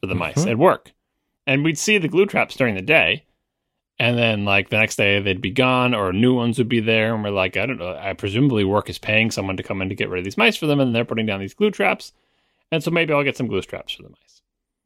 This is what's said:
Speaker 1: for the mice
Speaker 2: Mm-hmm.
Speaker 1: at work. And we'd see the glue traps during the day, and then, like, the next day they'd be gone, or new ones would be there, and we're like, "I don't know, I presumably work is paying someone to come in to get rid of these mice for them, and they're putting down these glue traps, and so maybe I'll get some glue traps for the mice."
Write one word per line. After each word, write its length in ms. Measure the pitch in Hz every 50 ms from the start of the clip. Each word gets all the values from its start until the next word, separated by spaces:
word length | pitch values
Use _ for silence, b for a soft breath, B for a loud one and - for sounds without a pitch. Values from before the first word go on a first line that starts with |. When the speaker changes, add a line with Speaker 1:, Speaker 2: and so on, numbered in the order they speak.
Speaker 1:
for 60 | -
the 80 | 92 92
mice 200 | 90 85 76 - 143
Speaker 2:
Mm-hmm. 100 | 170 202
Speaker 1:
at 80 | 117
work. 340 | 117 160 185 131 - _ - _ _ _ _ _ _ _ _ _ _ -
And 180 | 143 135 139 147
we'd 140 | 160 156
see 220 | - - 214 214 202
the 80 | 165 131
glue 160 | 107 175 202
traps 300 | - - 160 113 - -
during 200 | - 131 117 101
the 60 | 95
day, 420 | 92 - 156 151 90 85 107 - _ _ _ _ _ _ _ _ _ _ _ _ _ _ _ -
and 180 | 123 120 120
then, 260 | 120 117 113 107 101 101
like, 260 | 101 98 98 95 -
the 80 | - 107
next 160 | 110 104 -
day 220 | - 107 101 101 101
they'd 180 | 98 101 92 92
be 120 | - 95
gone, 420 | 107 127 127 127 127 127 123 123 120
or 180 | 104 98 92
new 220 | 90 101 120 127 127
ones 240 | 123 117 120 110
would 100 | 131 113 -
be 100 | 120 117
there, 320 | 107 113 113 110 110 113 113
and 100 | 107 104
we're 60 | 101
like, 260 | 101 95 92 92 -
"I 100 | 95 104
don't 120 | - -
know, 180 | - 87 90 82
I 180 | 71 101 98 92
presumably 500 | - - 101 98 117 143 143 120 107 98
work 240 | 95 101 104 - -
is 80 | 90
paying 320 | - - - 107 110 113 110
someone 240 | - 110 98 98 95
to 60 | 98 -
come 180 | - 101 95
in 60 | 95 95
to 60 | 101
get 140 | - 110 101
rid 100 | 92 90
of 60 | 90
these 120 | 98 -
mice 200 | 208 226 233 214
for 80 | - 165
them, 140 | 151 143 143
and 120 | 135 123 117
they're 100 | 117 117
putting 220 | - 120 113 110
down 120 | 107 98 98
these 140 | 98 95 -
glue 180 | - 208 214
traps, 400 | - - 196 185 190 - - - _ _ _ _ _ _ _ _ _ _ _ -
and 120 | 165 160 -
so 80 | 170
maybe 220 | 170 170 165 156 151
I'll 100 | 143 143
get 140 | 135 -
some 100 | - 127
glue 140 | 107 104 92
traps 320 | - - - - - - -
for 100 | - -
the 60 | -
mice." 80 | - _ _ _ _ _ _ _ _ _ _ _ _ _ _